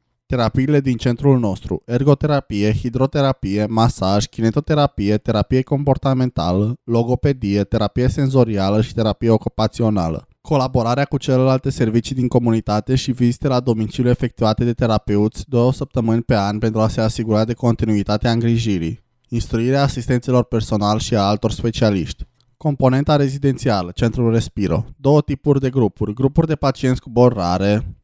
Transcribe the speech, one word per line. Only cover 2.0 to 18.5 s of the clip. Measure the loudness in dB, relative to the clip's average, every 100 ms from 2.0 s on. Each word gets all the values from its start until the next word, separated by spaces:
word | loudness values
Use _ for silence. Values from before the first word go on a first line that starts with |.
| 2 2 2 -2 -2 -2 0
hidroterapie, | 0 -2 -2 -2 0 -2 -2 -2 -2 0
masaj, | 2 0 0 0 0
kinetoterapie, | -2 -2 0 0 0 0 0 -2 -2 -2
terapie | 0 -2 0 -2
comportamentală, | 0 -2 0 -2 0 0 0 -2 -2 0 -2 -4
logopedie, | -2 -2 0 0 0 -2 -2 -2
terapie | 0 -2 -2 0 -2
senzorială | 0 0 2 2 2 0 0
și | 0
terapie | -2 -2 0 2
ocupațională. | 2 2 -2 -2 0 0 0 -2 -4 -10 _
Colaborarea | -4 -2 0 0 0 0
cu | -2 -4
celelalte | 0 2 2 2 -2
servicii | -2 0 0 -2
din | -2 0
comunitate | 2 2 0 0 -2 0
și | -2 -2
vizite | 0 0 0 0
la | 0
domiciliu | 0 0 -2 -2 0
efectuate | 0 -2 0 0 2
de | 0
terapeuți | 0 0 0 0 0 0 -2 -4
două | 0 2
săptămâni | 0 -4 -2 0 0
pe | 0 0
an | 0 -2
pentru | -2 0
a | 0
se | 0
asigura | -2 -2 0 0
de | 0
continuitatea | 0 0 0 0 0 0 -2 0
îngrijirii. | 0 0